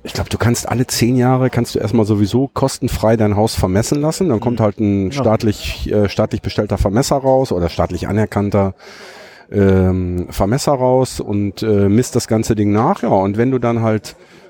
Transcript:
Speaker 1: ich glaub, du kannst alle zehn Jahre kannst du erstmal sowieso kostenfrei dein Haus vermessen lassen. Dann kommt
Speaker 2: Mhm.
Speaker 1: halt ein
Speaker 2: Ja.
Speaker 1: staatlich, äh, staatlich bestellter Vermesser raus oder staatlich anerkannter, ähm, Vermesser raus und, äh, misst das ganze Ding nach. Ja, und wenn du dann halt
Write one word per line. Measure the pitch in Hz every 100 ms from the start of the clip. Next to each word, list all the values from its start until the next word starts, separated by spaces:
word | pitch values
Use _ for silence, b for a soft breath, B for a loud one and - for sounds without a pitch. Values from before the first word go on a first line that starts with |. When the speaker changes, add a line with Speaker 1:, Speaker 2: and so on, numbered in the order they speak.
Speaker 1:
ich | -
glaub, | - -
du | -
kannst | 117 120 -
alle | 117 -
zehn | - 113 127
Jahre | 123 127 127
kannst | 120 117 -
du |
erstmal | 107 120 104
sowieso | 104 101 120 135
kostenfrei | - 135 - 127 - 110 113
dein | 104 101
Haus | 110 -
vermessen | 95 95 - 147
lassen. | 151 160 185
Dann | 107
kommt | 120 117
Speaker 2:
Mhm. |
Speaker 1:
halt | 107 -
ein | 104 98 92
Speaker 2:
Ja. |
Speaker 1:
staatlich, | 143 117 110 110 - - - -
äh, | 104 98
staatlich | - 110 104
bestellter | - - 104 101
Vermesser | 101 107 139 143
raus | 135 131 131
oder | 90 85
staatlich | - 82 87 92
anerkannter, | 107 107 104 101 104 95 - B B B B B B B
ähm, | 101 98 95 92 92 90 90 -
Vermesser | - 101 139 -
raus | 131 127 131 127 -
und, | - 101 101 -
äh, | 110 101 98
misst | 104 - 120
das | -
ganze | 110 113 107
Ding | 104
nach. | 104 139 202
Ja, | 226
und | 101 98 101
wenn | 127
du | 127
dann | 120 117
halt | 113 107 - - B B